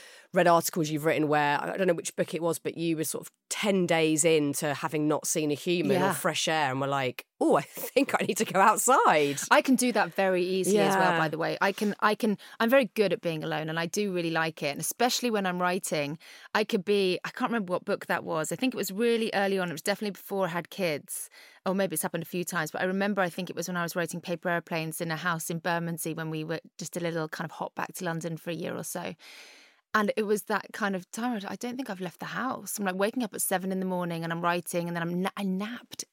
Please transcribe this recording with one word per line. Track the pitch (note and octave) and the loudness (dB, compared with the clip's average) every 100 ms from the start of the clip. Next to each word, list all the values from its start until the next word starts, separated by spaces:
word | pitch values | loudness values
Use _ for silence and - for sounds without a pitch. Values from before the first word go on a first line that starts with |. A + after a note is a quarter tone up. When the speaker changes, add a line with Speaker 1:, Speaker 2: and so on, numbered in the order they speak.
| - - - | -20 -20 -2
Speaker 1:
read | F#3 F3 | 4 6
articles | E3+ - - D3+ | 6 4 0 0
you've | D#3 D#3 | 0 2
written | C3+ D3+ | 2 4
where, | D3+ D3 C#3+ | 4 4 2
I | D#3+ - | -2 0
don't | F#3 | 0
know | E3+ | 0
which | - - | -2 -4
book | F3 E3 | -2 -2
it | |
was, | E3+ D#3+ | -2 -2
but | D#3 - | -4 -2
you | E3 D#3 | -2 0
were | |
sort | D3+ - - | -2 -6 -10
of | _ - | _ -10
ten | - G#3+ G3 F3 | -2 2 4 4
days | E3 D#3+ D#3 | 4 4 4
into | E3 D#3+ D3 C#3+ D#3 C3+ | 4 4 4 0 -2 0
having | D#3+ D#3 D3+ | -2 0 2
not | D3+ - | 2 0
seen | F3 D3+ | 0 0
a | C#3+ | 0
human | - F3 E3 F3+ | 0 0 2 2
or | F#3+ | 2
Speaker 2:
Yeah. | |
Speaker 1:
fresh | D#3 F3+ D3+ - | 2 0 0 0
air | D#3 C#3+ | 2 2
and | C3 | 0
were | C#3 | 0
like, | C#3 C3 - - - | 0 -2 -4 -10 0
"Oh, | D#4 F3+ | 4 4
I | |
<laughs> | |
think | - - - - - | 2 -8 -2 0 2
I | - | 2
need | F3+ A3 | 0 0
to | - | 0
go | F#3 | 4
outside." | G3+ F#3 - C4+ A#4 E3 D3 C#3+ - | 6 6 4 6 6 6 4 0 4
Speaker 2:
I | C4+ | 4
can | D4 C4 | 6 4
do | B3 | 4
that | G#3+ F3+ | 2 0
very | E3 F#3+ F#3 | 2 2 2
easily | F3+ F#3+ F3+ G#3 | 2 0 2 4
as | G3 G3 | 4 4
well, | F#3 | 4
Speaker 1:
Yeah. | E3+ | 4
Speaker 2:
by | D#3+ | 0
the | D#3 | 0
way. | D#3+ D#3 | -2 0
I | F#3+ | 0
can, | G3 G#3 F#3+ | 0 -2 0
I | G#3+ | 0
can, | G#3+ A3+ G3+ - - | 2 0 0 -4 -2
I'm | A3+ | 4
very | C4+ A#3+ | 4 4
good | - G3+ | 2 0
at | - | 0
being | F3 D#3+ | -2 -4
alone | D#3 D#3 D#3 | -2 -4 -4
and | D#3+ | -4
I | E3 | -2
do | G3+ G#3 | -2 -2
really | F3+ E3+ | 0 0
like | E3 D#3+ - | 0 0 -2
it. | D3+ | -4
And | C#3+ | -4
especially | E3+ - A#3+ - B3 | -4 0 0 2 0
when | G#3+ F#3+ | 0 0
I'm | F3+ | 0
writing, | F3+ F3+ - D#3+ C#3+ E3 - - - | 0 0 -2 -2 -2 -6 -12 -20 -4
I | G3+ | -2
could | A3 A3 F3+ | 0 0 2
be, | G3+ F#3+ F3+ - | 2 2 0 -4
I | |
can't | - - | -4 -2
remember | A3+ F3+ | -2 -2
what | F3+ - | -4 -2
book | G3 - | -4 -2
that | F3+ | -4
was. | F3 E3 D#3 | -2 -4 -2
I | E3+ | -2
think | C4 A3 | -2 -2
it | |
was | G3+ | -2
really | F#3+ A#3 A#3 A3 | 0 2 2 0
early | - G3 G3 | 0 0 0
on. | F3+ | -2
It | |
was | C#3+ | -4
definitely | - G3+ G#3+ | -4 -2 -4
before | F#3+ - G3 F#3 | -6 -6 -2 -2
I | |
had | F3 E3 | -2 -6
kids. | - F3+ C#3+ - - - - - - - | -4 -2 -2 -6 -12 -12 -18 -20 -8 -2
Or | |
maybe | F#3+ G3 D#3+ | 0 0 0
it's | |
happened | F#3 E3+ | -2 -4
a | D#3+ | -4
few | F3+ F3 | -4 -4
times, | F3+ D#3 | -4 -4
but | - | -2
I | F#3 | -2
remember, | F#3+ G3+ G3 | 0 0 0
I | F3+ | 0
think | E3 F3+ | -2 -6
it | - | -6
was | F3 | -6
when | F3+ | -4
I | |
was | E3+ F3+ | -4 -2
writing | E3+ F3 | -4 -4
Paper | - E3+ F3+ | -6 -4 -2
Airplanes | E3+ E3 E3+ D#3+ D#3 | -2 -2 -4 -4 -6
in | E3+ | -6
a | D#3+ | -4
house | F3 E3 - | -2 -2 -4
in | E3+ | -4
Bermondsey | F3+ E3+ E3+ E3 E3+ | -2 -2 -2 -4 -6
when | D#3+ D#3+ | -6 -6
we | D#3 | -6
were | D#3 D#3+ - - | -6 -6 -8 -14
just | F3 F3+ | -8 -4
a | |
little | E3+ E3 D#3 | -4 -2 -4
kind | - E3 | -6 -8
of | |
hop | - F3 | -8 -8
back | - - - | -6 -8 -6
to | F3+ | -4
London | E3 E3+ D#3+ | -4 -4 -6
for | - | -6
a | |
year | E3 F3 B2 | -6 -6 -6
or | |
so. | - F3+ F3 F3 - - - - - _ _ | -6 -8 -8 -10 -16 -20 -20 -20 -20 _ _
And | G#3+ G#3 G3+ | 0 2 0
it | |
was | G#3 G#3 | 0 0
that | - G#3+ - | 0 -4 -4
kind | - G3+ F#3+ | -4 -2 -2
of | F3+ | -6
time, | - A#3+ A3+ F#3+ | -6 -4 -4 -6
I | F#3+ | -8
don't | B3 B3 | -8 -8
think | B3+ | -8
I've | F#3+ | -6
left | F3+ - | -6 -8
the | E3+ | -8
house. | E3+ B3 - G3 - | -4 -4 -4 -6 -4
I'm, | G3 | -2
like, | F#3 | 0
waking | G3+ A#3+ | 0 0
up | A#3 | -4
at | F#3 | -2
seven | - F#3+ F#3+ | -2 0 0
in | F#3+ | -2
the | F#3+ | 0
morning | F3+ F3 E3+ | -2 -2 -2
and | E3 | -4
I'm | E3+ | -2
writing, | F3 F3 - F3 E3+ | 0 0 0 -2 -2
and | E3+ | -2
then | |
I'm | E3+ F3 | -2 0
na-, | F#3+ - | -2 -2
I | |
napped | G3+ F#3 G#3+ A#3+ - - - | -2 -2 -4 -8 -12 -14 -12